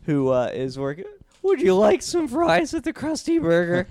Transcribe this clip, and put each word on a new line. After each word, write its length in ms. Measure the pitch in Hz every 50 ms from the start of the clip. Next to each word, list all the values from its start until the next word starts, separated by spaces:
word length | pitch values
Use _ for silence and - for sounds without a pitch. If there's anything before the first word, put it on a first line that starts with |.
| -
who, 240 | - 151 143 135 131
uh, 200 | 131 123 123 107 -
is 240 | - 131 135 123 131
working, 260 | 139 139 143 151 - 415 415 392 - _ _ _ _
Would 180 | 370 392 285
you 140 | 294 370 185
like 260 | - - - - 349
some 260 | - - - 349 320
fries 460 | 285 233 302 339 330 330 339 339 285 -
at 100 | 320 -
the 100 | 320 -
Krusty 480 | - - 294 320 285 - - 330 330
Burger? 460 | 294 165 170 170 180 170 175 175 180 -